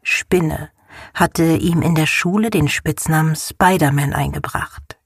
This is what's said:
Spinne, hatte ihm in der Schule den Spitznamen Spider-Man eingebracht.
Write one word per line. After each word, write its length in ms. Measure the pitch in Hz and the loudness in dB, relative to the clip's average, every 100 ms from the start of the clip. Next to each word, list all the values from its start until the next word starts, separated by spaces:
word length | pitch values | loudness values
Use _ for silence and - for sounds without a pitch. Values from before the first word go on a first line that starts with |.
Spinne, 640 | - - - 180 160 147 151 _ _ - - | -4 -6 0 0 0 -4 -10 _ _ -20 -16
hatte 420 | - 175 - 165 160 | -2 -2 2 2 2
ihm 260 | - 165 | 2 2
in 140 | 180 156 | 2 2
der 100 | 156 | 2
Schule 440 | - 175 202 226 | 0 0 0 0
den 180 | 202 147 | 2 0
Spitznamen 680 | - - 147 - 160 156 156 | 0 -4 -4 0 2 2 -2
Spider-Man 760 | - - 185 185 147 143 139 | -6 0 2 4 2 2 0
eingebracht. 880 | 143 139 135 - - - - - - | -2 -4 -6 -6 -6 -8 -12 -20 -20